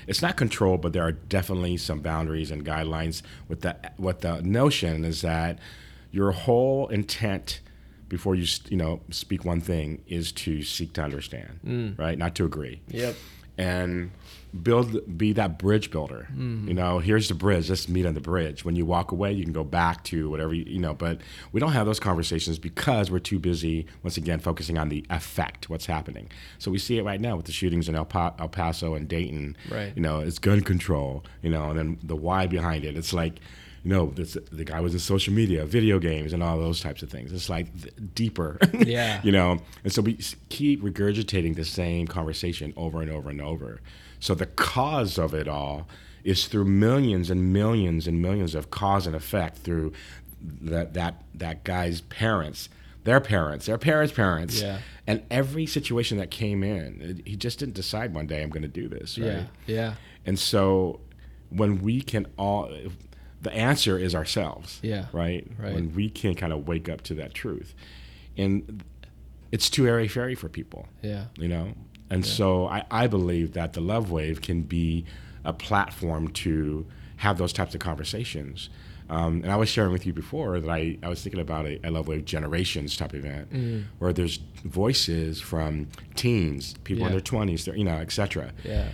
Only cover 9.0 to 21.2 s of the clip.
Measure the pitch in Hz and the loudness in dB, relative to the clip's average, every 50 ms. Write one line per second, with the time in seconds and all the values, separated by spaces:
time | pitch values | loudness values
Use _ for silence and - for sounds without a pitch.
9 | - - - - - - 98 85 - 87 87 82 80 - 87 80 78 73 78 - | -6 -8 -8 -8 -6 -4 -4 -2 0 0 0 0 0 0 0 0 0 -2 -6 -8
10 | - - 87 85 82 82 - - - - 80 76 76 - - - 82 78 - - | -8 -6 -4 -4 -4 -4 -6 -6 -4 -2 -2 -2 -2 -4 -6 -6 -6 -6 -4 -4
11 | 78 73 69 71 71 - - 62 50 - - 87 - - 120 120 117 107 98 - | -4 -4 -4 -6 -8 -10 -12 -12 -14 -14 -16 -12 -8 -6 -4 -4 -4 -4 -4 -2
12 | 80 82 85 - 85 85 85 - 92 80 73 78 71 62 60 85 - - - 117 | -2 -2 0 0 -2 -2 0 0 0 0 0 -2 -8 -8 -10 -12 -14 -10 -8 -4
13 | 120 123 - - - - - - - - - - 92 90 90 90 90 90 90 90 | -4 -4 -4 -6 -12 -20 -20 -20 -20 -14 -6 -2 0 0 0 0 0 0 -2 -2
14 | 87 87 95 - - - - - - - - 92 85 117 117 120 123 117 110 107 | -4 -6 -8 -14 -20 -20 -20 -20 -18 -12 -10 -2 2 4 6 6 6 4 0 -4
15 | - - 87 82 107 107 104 107 107 95 80 - 92 98 107 107 101 - - 80 | -4 -4 -2 2 2 2 4 4 2 0 0 0 4 4 4 4 4 0 -4 -4
16 | 76 69 69 57 60 - 135 135 127 123 117 113 107 104 87 90 90 90 87 90 | -4 -4 -6 -10 -10 -8 -8 -6 -4 -4 -4 -4 -2 0 2 2 4 4 4 4
17 | 80 92 107 110 107 98 98 78 85 101 101 87 80 82 95 87 - - 87 92 | 6 6 6 6 6 4 0 2 4 6 6 6 4 2 0 0 0 0 2 2
18 | 90 87 80 76 69 80 85 92 82 76 71 67 - 85 85 87 85 82 87 87 | 2 2 0 0 -2 0 0 0 0 0 -4 -4 -2 0 2 2 2 2 2 2
19 | 87 - 95 87 101 101 101 98 85 82 78 78 80 71 76 87 85 85 85 85 | 2 0 0 0 0 0 0 0 -2 -2 -2 -2 -2 0 2 4 4 4 2 0
20 | - - - 82 78 76 76 76 78 80 80 85 82 - - 92 87 78 76 - | -4 -4 -2 -2 -2 0 -2 -2 -2 0 0 -2 -2 -2 -2 -2 0 0 -2 0
21 | 85 82 85 85 | -2 -2 -2 -2